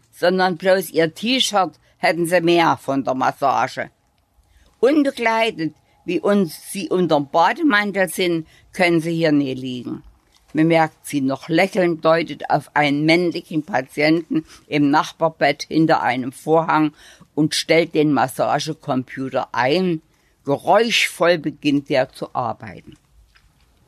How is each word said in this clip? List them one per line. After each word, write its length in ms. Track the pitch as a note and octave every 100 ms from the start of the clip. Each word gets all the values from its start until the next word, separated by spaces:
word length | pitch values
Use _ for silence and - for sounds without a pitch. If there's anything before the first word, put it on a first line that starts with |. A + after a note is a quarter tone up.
| _
sondern 460 | - F3 F#3 F#3 D#3+
bloß 320 | F#3 F#3+ -
ihr 240 | D3+ E3
T-Shirt, 640 | - A3 C4 - G3+ F3 - _ _
hätten 300 | F3+ E3 E3
sie 160 | F3
mehr 340 | E3+ E3+ D#3+ C3
von 280 | - C3+
der 100 | C3
Massage. 760 | C3 B2+ - C#3 A#2 B2+ C3+ A#2+ _ _ _ _ _ _ _ _ _
Unbekleidet, 920 | A#3+ D4+ C#4 B3+ A#3 A3+ A3+ E3 D#3 - _ _
wie 160 | E3+ F3
uns 500 | G3+ G3+ E3+ - -
sie 200 | G3 -
unterm 400 | F#3 E3+ D3 C#3
Bademantel 800 | E3 F3+ A#3+ D4+ G#3 G#3 F#3+ F#3
sind, 360 | - F3+ E3 D#3+ _ _
können 260 | - F3 E3
sie 140 | D#3+
hier 180 | E3 D#3+
nie 220 | D3 C#3
liegen, 480 | B2+ C3 B2 - - - _ _ _ _
bemerkt 540 | D3+ E3 E3 D#3+ - -
sie 160 | C#3+
noch 260 | C3+ C3+ -
lächelnd, 560 | D#3+ F#3+ G#3+ F3 D#3+
deutet 460 | D#3+ E3 E3 D3 -
auf 200 | C#3+ -
einen 320 | D3 D3 C#3+ D#3
männlichen 560 | E3+ F3 E3 - E3
Patienten 840 | D3+ C3+ C3 - D3+ E3+ E3 D#3 - - _
im 240 | D3 C#3+
Nachbarbett 720 | D3+ E3+ - D#3+ - C#3+ D3+ -
hinter 340 | D#3 D#3+ D3+
einem 300 | A#2 B2+ B2+
Vorhang 600 | - D3+ D#3+ D#3+ D3+ D3+ - - - _
und 200 | - D3+
stellt 400 | - - D#3+ E3
den 180 | D#3+ D3+
Massagecomputer 1400 | C3 C3 - A2+ C#3 D3 D3 - C3 B2+ - C3 B2+ -
ein. 480 | A#2 B2+ E3+ F#3 D#3+ - _ _ _
Geräuschvoll 960 | C#3 C#3 D3+ G3+ A#3 - - - E3+ F3
beginnt 520 | D3 C#3 D3 C#3 C#3
er 220 | C#3 C#3
zu 220 | - -
arbeiten. 640 | B2+ A#2+ A2 G#2+ F2+ - - _ _ _ _ _ _ _ _